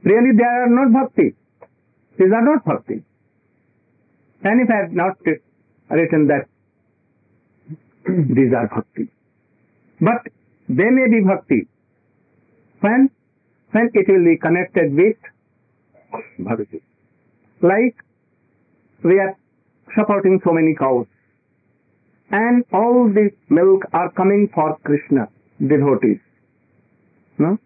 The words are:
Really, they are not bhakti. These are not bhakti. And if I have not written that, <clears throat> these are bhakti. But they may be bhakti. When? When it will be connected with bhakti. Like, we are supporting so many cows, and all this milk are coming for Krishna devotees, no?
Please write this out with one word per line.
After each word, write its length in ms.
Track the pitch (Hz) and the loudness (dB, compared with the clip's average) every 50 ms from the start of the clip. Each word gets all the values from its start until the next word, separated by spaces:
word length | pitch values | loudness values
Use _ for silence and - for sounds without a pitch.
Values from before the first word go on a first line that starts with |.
| - 175 | 2 2
Really, 240 | 196 226 240 262 247 202 | 2 4 4 4 4 2
they 60 | 233 | 2
are 260 | 240 240 240 247 247 | 2 0 0 0 2
not 240 | 240 247 269 262 226 262 | 2 2 4 2 2 2
bhakti. 380 | 277 - _ - 156 107 - _ _ _ _ _ - _ _ _ _ _ _ _ _ _ _ - | 0 -2 _ 0 -2 -2 -2 _ _ _ _ _ -20 _ _ _ _ _ _ _ _ _ _ 0
These 160 | 190 190 208 | 2 2 2
are 120 | 226 233 285 | 2 2 2
not 160 | 302 285 - | 0 0 -2
bhakti. 380 | - 139 123 - - 113 - - _ _ _ _ _ _ _ _ _ _ _ _ _ _ _ _ _ _ _ _ _ _ _ _ _ _ _ - | -4 -6 -6 -6 -10 -12 -12 -12 _ _ _ _ _ _ _ _ _ _ _ _ _ _ _ _ _ _ _ _ _ _ _ _ _ _ _ -4
And 180 | 190 214 247 | -2 0 0
if 80 | 254 214 | 0 0
I 80 | 233 208 196 | -2 -2 -2
have 100 | 170 170 | -4 -4
not 240 | 175 170 190 185 _ _ 156 156 151 _ _ _ _ _ _ _ _ _ _ | -4 -4 -4 -6 _ _ -6 -6 -6 _ _ _ _ _ _ _ _ _ _
written 380 | - 151 165 160 165 156 151 139 | -2 -2 -2 0 0 0 0 0
that, 180 | 147 139 - _ _ _ _ _ _ _ _ _ _ _ _ _ _ _ _ _ _ _ _ _ _ _ _ _ 156 - _ _ _ _ _ | 0 -2 -4 _ _ _ _ _ _ _ _ _ _ _ _ _ _ _ _ _ _ _ _ _ _ _ _ _ -20 -20 _ _ _ _ _
<clears throat> 20 | - | -4
these 460 | 185 180 151 127 117 123 135 123 123 | -2 -2 0 0 2 2 2 2 0
are 120 | 117 117 104 | -2 -4 -4
bhakti. 440 | - 113 107 _ _ - 113 - _ _ _ _ _ _ _ _ _ _ _ _ _ _ _ _ _ _ | -6 -8 -10 _ _ -10 -10 -10 _ _ _ _ _ _ _ _ _ _ _ _ _ _ _ _ _ _
But 320 | 156 190 240 240 - - _ _ _ _ _ _ _ - | -2 -2 -2 -4 -6 -14 _ _ _ _ _ _ _ -8
they 200 | 127 127 185 226 254 262 | -4 -2 0 0 2 2
may 100 | 262 247 | 2 2
be 120 | 220 226 196 | 2 2 2
bhakti. 420 | 190 196 - - _ 139 110 - _ _ _ _ _ _ _ _ _ _ _ _ _ _ _ _ _ _ _ _ _ _ _ | 0 -2 -2 -2 _ -2 -2 -2 _ _ _ _ _ _ _ _ _ _ _ _ _ _ _ _ _ _ _ _ _ _ _
When? 280 | - 202 226 254 269 269 _ _ _ _ _ _ _ _ _ _ _ _ | -4 -2 2 2 2 0 _ _ _ _ _ _ _ _ _ _ _ _
When 180 | - 214 233 233 233 | -2 -2 -2 0 0
it 140 | 220 190 196 | 0 2 2
will 160 | 190 190 175 | 2 4 4
be 140 | 165 165 160 | 2 2 0
connected 580 | - 170 165 175 185 - _ 185 160 147 139 | 0 -2 -2 -2 -4 -4 _ -2 -2 0 2
with 220 | 147 180 214 214 _ _ - _ _ _ _ _ _ _ _ _ _ _ _ _ _ _ _ - - - - _ - | 2 2 2 0 _ _ -20 _ _ _ _ _ _ _ _ _ _ _ _ _ _ _ _ -16 -16 -16 -18 _ -16
bhakti. 420 | 90 98 117 110 104 _ - 80 _ _ _ _ _ _ _ _ _ _ _ _ _ _ _ _ | -8 -8 -8 -8 -8 _ -14 -20 _ _ _ _ _ _ _ _ _ _ _ _ _ _ _ _
Like, 340 | - 175 185 208 240 247 - _ - _ _ _ _ _ _ _ _ _ _ _ _ _ _ _ _ _ _ _ - | -2 0 0 0 -2 -2 -4 _ -20 _ _ _ _ _ _ _ _ _ _ _ _ _ _ _ _ _ _ _ -2
we 160 | 165 180 196 | 0 0 2
are 160 | 196 190 190 _ _ _ _ _ _ _ _ _ _ _ - 226 | 0 -2 -8 _ _ _ _ _ _ _ _ _ _ _ -4 -4
supporting 420 | 214 - 208 202 185 190 190 190 - | -2 0 -2 0 2 2 0 2 0
so 60 | 185 165 | 0 0
many 220 | 165 160 160 156 | 2 0 0 0
cows, 320 | 156 143 135 131 123 117 _ _ _ _ _ _ _ _ _ _ _ _ _ _ _ _ _ _ _ _ _ _ _ _ _ | 0 -2 0 0 -2 -4 _ _ _ _ _ _ _ _ _ _ _ _ _ _ _ _ _ _ _ _ _ _ _ _ _
and 320 | 208 202 220 233 240 247 240 _ - | -4 -4 -2 0 0 0 -2 _ -2
all 360 | 190 220 240 240 247 247 220 196 | -2 0 2 2 2 2 2 2
this 180 | 208 214 202 - _ _ _ | 2 0 0 -2 _ _ _
milk 340 | 143 165 175 190 190 190 190 - - | 0 2 4 4 2 2 0 -4 -6
are 180 | 160 180 170 | -4 -4 -4
coming 380 | - - 185 190 202 202 208 202 - | -4 -2 0 0 2 2 0 0 -2
for 240 | - 156 156 151 - _ | -4 -4 -4 -4 -8 _
Krishna 440 | - 147 143 - - 143 135 110 - _ _ _ _ _ _ | -4 -4 -4 -2 -2 -2 -2 -2 -6 _ _ _ _ _ _
devotees, 600 | 147 135 151 143 135 143 135 - - 113 104 - _ _ _ _ _ _ _ _ _ _ _ _ _ _ _ _ _ _ _ _ _ _ _ - | -2 0 0 0 2 0 0 0 0 -2 -2 -2 _ _ _ _ _ _ _ _ _ _ _ _ _ _ _ _ _ _ _ _ _ _ _ -4
no? 200 | 147 165 196 220 _ | -4 -2 -2 -6 _